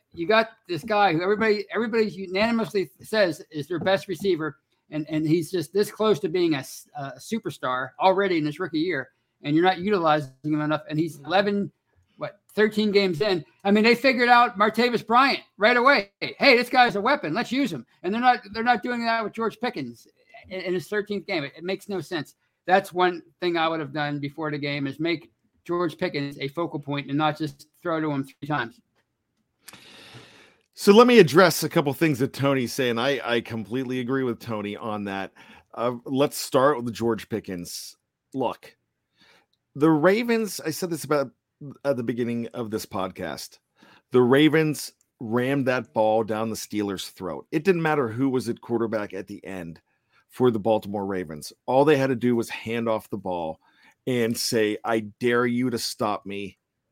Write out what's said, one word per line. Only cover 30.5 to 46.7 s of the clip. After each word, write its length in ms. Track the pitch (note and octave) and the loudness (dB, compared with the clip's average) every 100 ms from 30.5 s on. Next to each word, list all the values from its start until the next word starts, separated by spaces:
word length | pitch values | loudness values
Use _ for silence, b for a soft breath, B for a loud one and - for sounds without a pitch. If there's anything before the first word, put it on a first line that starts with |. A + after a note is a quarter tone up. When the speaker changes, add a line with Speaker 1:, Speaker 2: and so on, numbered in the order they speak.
| B _ | B _
Speaker 2:
So 200 | - - | 0 6
let 140 | G3+ B3 | 8 10
me 100 | A#3+ | 10
address 440 | E3+ C#3+ F#3 - | 8 8 6 4
a 60 | D#3 | 0
couple 220 | E3+ C#3+ | 0 0
things 260 | C3 E3+ A#2+ | 0 0 2
that 140 | C3 | -2
Tony's 380 | - C#3 C3+ A#2+ | 0 0 0 -2
saying. 280 | - B2+ A#2 | -2 -2 0
I, 200 | B2+ C3+ | 0 -2
I 180 | G2 A#2+ | 0 -2
completely 580 | - A#2 G2+ B2 B2+ B2+ | -2 -8 -6 -6 -4 -4
agree 240 | B2 C3+ | -2 -2
with 160 | C3 A2+ | -2 -4
Tony 380 | - A2 G2+ G2+ | -6 -6 -6 -8
on 280 | A2+ G#2+ G2+ | -6 -6 -6
that. 260 | G2 F#2+ - B B _ | -6 -8 -12 B B _
Uh, 200 | - A#2+ A#2+ - | -6 -4 -4 -6
let's 320 | C3 D3 - | -2 -2 -2
start 400 | - - C3+ C3+ | -2 2 2 2
with 80 | A#2+ | -4
the 60 | |
George 380 | G2 A#2 A2 - | -4 -2 -2 -4
Pickens. 680 | G#2+ F#2+ F#2 E2+ - - - _ _ _ | -8 -6 -10 -10 -14 -16 -20 _ _ _
Look, 440 | C3+ A#2 F2+ - _ _ _ _ b b b b _ _ | -6 -6 -6 -14 _ _ _ _ b b b b _ _
the 160 | C#3+ D3+ | 0 2
Ravens, 720 | D#3 E3 G3+ A#3+ A3+ G#3+ - | 4 4 4 2 -2 -2 -6
I 60 | D#3+ | -8
said 200 | D3+ F#3 | -6 -6
this 140 | E3 | -8
about 280 | C3 D3+ C3+ - _ _ C#3+ - | -2 -2 -2 -8 _ _ -18 -6
at 140 | C#3 C3 | -2 -2
the 60 | |
beginning 440 | A#2+ A#2+ A#2+ A#2 A#2 | -2 -4 -4 -4 -6
of 200 | - A2+ | -8 -6
this 160 | G#2 - | -6 -6
podcast, 720 | G2+ F#2+ F2+ F2 C2+ - - _ b b b _ | -6 -8 -8 -10 -10 -12 -20 _ b b b _
the 100 | B2+ | 4
Ravens 680 | B2 C3+ D3+ D#3 D#3 C#3 - - _ _ | 6 6 6 4 2 -2 -8 -16 _ _
rammed 460 | A#2 A#2 B2 C#3+ B2+ | -4 -2 0 0 0
that 280 | B2+ A#2 | -2 -2
ball 300 | - A2 A2 | 0 2 2
down 260 | G#2+ G#2+ A2+ | 0 -4 -4
the 60 | G#2 | -6
Steelers' 540 | - | -6